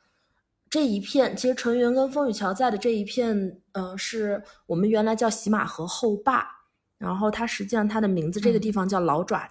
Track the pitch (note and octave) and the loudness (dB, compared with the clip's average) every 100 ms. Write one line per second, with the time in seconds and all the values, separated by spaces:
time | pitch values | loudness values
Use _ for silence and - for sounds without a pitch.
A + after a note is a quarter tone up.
0 | _ _ _ _ _ _ _ D#4 C#4 G3+ | _ _ _ _ _ _ _ 0 0 0
1 | F#3+ C#4+ A#3+ F#3+ B3+ B3+ A#3 A#3+ A#3+ B3+ | 0 2 2 2 0 0 0 2 2 2
2 | C4+ C4+ C#4 G#3 G3 G3 B3+ G#3 A#3+ A3 | 2 0 0 0 -4 0 0 0 0 0
3 | G3+ B3+ A#3 G#3 F#3+ - _ G3 F#3 F#3+ | -2 -2 0 0 -2 -8 _ -8 -8 -8
4 | - A3+ G#3 G3+ - - - E3+ G3+ A3 | -6 -4 -2 -4 -6 -20 -6 0 2 4
5 | A3 A3 A3+ G#3+ G3+ G#3+ - - E3+ - | 2 2 0 0 0 0 0 -6 -8 -2
6 | A#3 G#3 - B3+ - - _ _ _ _ | 0 0 0 0 -2 -10 _ _ _ _
7 | F3+ F#3 G#3+ G#3+ A#3 - G3+ A#3 G#3 A3 | -6 -2 -2 0 -4 -4 -2 0 0 2
8 | G#3 F#3 D#3 G3+ G3+ A3+ G#3+ G3+ F#3 G3 | 2 2 0 0 2 2 2 0 0 2
9 | E3+ D3 F#3 G3+ - | 2 2 0 -4 -4